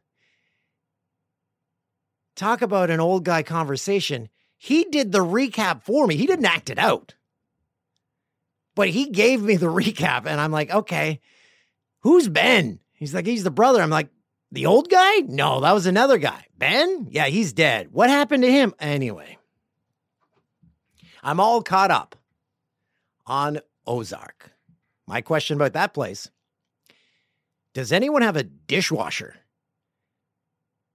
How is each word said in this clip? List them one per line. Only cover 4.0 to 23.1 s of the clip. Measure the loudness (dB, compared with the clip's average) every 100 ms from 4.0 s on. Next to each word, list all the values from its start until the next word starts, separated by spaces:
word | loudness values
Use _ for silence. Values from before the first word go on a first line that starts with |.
| -2 -8 -10 _ _ _
He | -2 0
did | 0 -2 0
the | 0 0
recap | 0 -2 -2 -2 -2
for | -2 2 2
me. | 2
He |
didn't | 0 2 0
act | 0 -4
it | -2
out. | 0 0 -6 _ _ _ _ _ _ _ _ _ _ _ _ _ _ _ _ -2
But | -2
he | -2 -2
gave | 2 2 2
me | 2 2
the | 2
<laughs> |
recap, | 0 -2 -2 -2 -2 -4
and | -4
I'm | -2
like, | -2 -2
"Okay, | -4 -4 -4 -4 -6 _ _ _ _ _ _ _ _
who's | 4 4 4
Ben?" | 0 2 2 0 -8 _
He's | _ -8
like, | -6 -4
"He's | -2
the | -2
brother." | 2 4 4
I'm | 2
like, | 0 -4 _ _ _ _
"The | -4 4
old | 4 4
guy? | 4 4 2 0
No, | -2 0 2
that | 2
was | 2 2
another | 2 4 2
guy. | 0 -4 -16 _
Ben? | -2 0 0 -2 -6
Yeah, | -2 0
he's | 0 -2
dead. | 0 0 0 -4
What | 2 2
happened | 2 0 2
to | 4
him?" | 4 2 -2
Anyway, | -6 -4 -4 -8 -16 -20 _ _ _ _ _ _ _ _ _ _ _ _ _ _ _ _ _ -12
I'm | -6 0
all | 2 2
caught | 0 2 2
up | 0 -2 -18 _ _ _ _ _ _ _ _ _